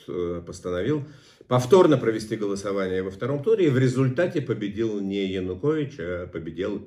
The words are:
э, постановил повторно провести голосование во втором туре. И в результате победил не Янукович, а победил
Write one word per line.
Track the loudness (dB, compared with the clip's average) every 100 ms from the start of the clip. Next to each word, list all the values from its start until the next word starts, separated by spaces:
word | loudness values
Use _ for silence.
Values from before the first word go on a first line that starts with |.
| -10
э, | -6 -6 -6
постановил | -10 -12 -6 -4 -2 -4 -6 -16 -20 _ -2
повторно | 0 6 8 8 6
провести | 2 -2 -4 -4
голосование | -4 -4 -2 -2 0 -2
во | -4
втором | -6 -6 -2
туре. | 2 4 4
И |
в | 4
результате | 2 2 2 2 0 -2
победил | -4 -4 -4 -2 -4 -2
не | -2 -2 -2
Янукович, | -2 -4 -2 -2 -2 -4 -8
а | -8 -8 -8
победил | -10 -10 -6 -6 -6